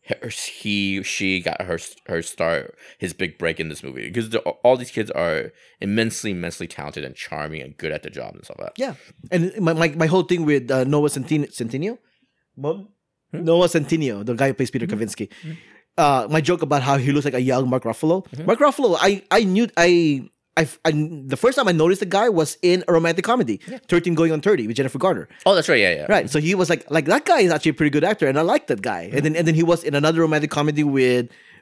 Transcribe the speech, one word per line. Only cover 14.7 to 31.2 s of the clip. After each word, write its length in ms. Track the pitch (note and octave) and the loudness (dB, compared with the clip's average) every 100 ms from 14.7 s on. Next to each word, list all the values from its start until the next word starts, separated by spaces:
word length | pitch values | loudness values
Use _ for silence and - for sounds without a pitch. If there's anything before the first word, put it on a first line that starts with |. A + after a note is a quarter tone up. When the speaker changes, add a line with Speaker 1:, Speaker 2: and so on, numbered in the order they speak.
Speaker 2:
Peter 140 | B2+ G#2 | -2 -4
Speaker 1:
Hmm? 60 | G#2+ | -4
Speaker 2:
Kavinsky. 280 | A2 - G#2+ - | -6 -6 -12 -12
Speaker 1:
Hmm. 100 | D#3 D#3+ - - _ - | -16 -16 -20 -20 _ 0
Speaker 2:
Uh, 300 | D3+ C3 A2 | 2 2 2
my 120 | D#3+ | 0
joke 200 | C#3+ F3 | 0 -2
about 200 | D3+ C#3+ | 0 0
how 160 | C3 C3+ | 2 2
he 140 | C3 | 2
looks 100 | C#3+ C#3+ | 0 0
like 80 | |
a 80 | B2+ | -2
young 280 | C3 B2+ B2+ | 0 0 2
Mark 140 | B2+ | 0
Ruffalo. 420 | A#2 A2 D#3 E3+ - | -2 -2 0 0 -2
Speaker 1:
Mm-hmm. 180 | B2+ E3+ | -6 -2
Speaker 2:
Mark 140 | A#3 | 2
Ruffalo, 380 | C#4+ C4 B3 D#3 | 2 2 0 4
I, 240 | F3+ G3+ _ | 2 0 _
I 120 | G3+ G3+ | 2 4
knew, 220 | F#3+ A#3 - | 2 2 2
I, 540 | E3+ F3 D#3+ C#3 - _ _ - | 4 6 4 0 -6 _ _ -2
I, 120 | E3 - E3 | -2 -2 -2
I, 60 | |
the 460 | D3+ D3+ D#3 C3+ C3 | 0 -2 -6 -8 0
first 180 | A#3+ C#4 | 2 2
time 100 | A3 | 2
I 40 | |
noticed 280 | E3+ E3 F#3+ | 4 2 2
the 60 | F#3+ | 0
guy 220 | F#3+ A#3 | 2 2
was 280 | F3 D3 - | 2 0 0
in 220 | F3+ F3+ F3+ | 2 2 2
a 60 | |
romantic 320 | E3+ E3 E3 G3 | 2 2 0 0
comedy, 340 | B3+ C#3 - - | 0 0 -4 -8
Speaker 1:
Yeah. 120 | B3+ - | -18 -2
Speaker 2:
Thirteen 280 | F3 F3 D#3+ | 0 2 0
Going 160 | E3 | 2
on 100 | D#3 | 0
Thirty 240 | G3 F#3 G#2+ | 0 0 0
with 100 | A#2 | -2
Jennifer 200 | C3+ C3+ | -4 0
Garner. 300 | F#3 B2+ D2 - F#3 | 0 -2 -6 -2 2
Speaker 1:
Oh, 80 | F#3+ | 2
that's 120 | D#3 | 4
right. 100 | C3+ | 4
Yeah, 140 | F#2+ D#2 | 4 2
yeah. 100 | D2+ | 2
Speaker 2:
Right. 200 | F#3+ - | 0 2
So 100 | D3+ | -2
he 160 | D#3 F#3+ | 0 0
was 140 | E3+ | 2
like, 200 | E3+ - | 0 0
like, 160 | D#3+ C#3+ | -2 2
that 200 | B3 D4+ | 0 4
guy 160 | E4 | 4
is 100 | F#3 | 4
actually 200 | D3+ D#3+ | 2 0
a 20 | - | 0
pretty 140 | D3+ | 0
good 120 | D3 | 2
actor, 240 | F3 G#3+ C#3 | 0 0 0
and 120 | C#3 | 2
I 20 | |
like 240 | E3 D4 - | 2 0 0
that 140 | A#2 | -4
guy. 240 | G#2 F#2 E2+ | -4 -6 -4
Speaker 1:
Mm-hmm. 80 | B2+ | -2
Speaker 2:
And 80 | D3+ | 0
then, 100 | D#3+ | 0
and 120 | E3 | 2
then 60 | D#3 | 2
he 80 | |
was 200 | E3 E3 | 2 2
in 100 | D3+ | 0
another 280 | C#3+ D3+ E3 | 0 2 2
romantic 280 | E3 D3+ D3 | 2 2 0
comedy 320 | D3 D3 D3+ | 0 0 0
with, 460 | D3 C3+ B2+ B2 | 0 2 4 2